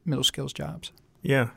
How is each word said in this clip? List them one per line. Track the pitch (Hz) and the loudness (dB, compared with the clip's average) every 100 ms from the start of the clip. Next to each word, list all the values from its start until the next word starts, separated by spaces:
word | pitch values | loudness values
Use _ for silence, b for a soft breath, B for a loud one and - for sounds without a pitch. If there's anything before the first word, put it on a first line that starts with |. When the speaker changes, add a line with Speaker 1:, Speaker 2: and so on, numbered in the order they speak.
Speaker 1:
middle | 170 165 | -2 0
skills | - - 139 | 0 -2 -6
jobs. | - 151 160 - - _ _ | -6 -8 -10 -14 -18 _ _
Speaker 2:
Yeah, | - 135 117 | 2 4 4